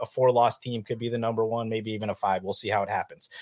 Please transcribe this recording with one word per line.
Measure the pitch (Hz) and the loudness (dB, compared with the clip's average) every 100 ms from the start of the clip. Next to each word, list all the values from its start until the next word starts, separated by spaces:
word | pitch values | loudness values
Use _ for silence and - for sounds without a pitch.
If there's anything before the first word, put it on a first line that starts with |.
a | 110 | -8
four | - 127 | 2 4
loss | 120 117 - | 6 4 2
team | 123 120 | -6 -8
could | 104 113 | -6 -4
be | 117 | -2
the | 117 | -2
number | 117 113 113 | -2 0 0
one, | 117 113 | 0 -2
maybe | 110 107 | -4 -4
even | 107 107 | -4 -4
a | 98 | -2
five. | 98 95 | 0 0
We'll | 95 98 | 0 -4
see | 107 | 0
how | 104 | 0
it | 98 | 0
happens. | 101 85 - - - | -2 -4 -10 -16 -16